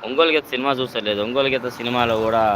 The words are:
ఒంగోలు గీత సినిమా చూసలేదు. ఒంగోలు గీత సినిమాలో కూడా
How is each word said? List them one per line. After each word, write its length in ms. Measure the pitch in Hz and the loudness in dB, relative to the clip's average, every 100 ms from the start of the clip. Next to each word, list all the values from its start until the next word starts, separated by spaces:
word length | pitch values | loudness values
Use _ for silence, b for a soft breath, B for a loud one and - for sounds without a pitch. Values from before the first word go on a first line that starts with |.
| 107 | -2
ఒంగోలు 260 | 135 165 156 | 2 4 2
గీత 100 | 143 | -2
సినిమా 180 | 127 139 127 | -4 0 0
చూసలేదు. 400 | 127 120 104 101 107 | -2 -4 -2 -2 0
ఒంగోలు 240 | 131 135 | 0 0
గీత 140 | 131 123 - | 0 -4 -6
సినిమాలో 360 | 120 123 120 110 110 | -4 0 2 2 2
కూడా 160 | 113 110 | 2 2